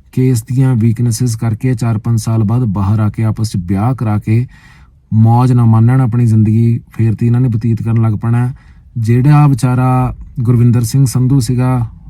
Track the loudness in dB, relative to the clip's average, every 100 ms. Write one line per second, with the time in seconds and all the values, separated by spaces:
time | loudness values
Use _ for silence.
0 | _ -2 0 0 -2 0 0 2 0 0
1 | -2 -2 -4 -2 -4 -4 -4 -2 -2 -4
2 | -2 -2 -2 -2 0 0 -2 -2 -2 0
3 | -2 -2 -4 -2 -4 -6 -4 -2 -2 -2
4 | -2 -4 0 -2 -2 -10 -20 -20 -20 _
5 | _ 2 4 4 2 2 4 4 4 2
6 | 0 0 2 2 2 2 2 -2 -6 -4
7 | -2 0 0 0 0 -2 -2 -4 -2 0
8 | 0 -2 -2 -2 -2 -6 -20 -20 -14 -6
9 | 0 2 4 4 4 2 0 0 0 0
10 | -2 -6 -12 -6 0 2 4 2 0 0
11 | 0 0 0 0 0 -2 0 -2 -4 -10
12 | -12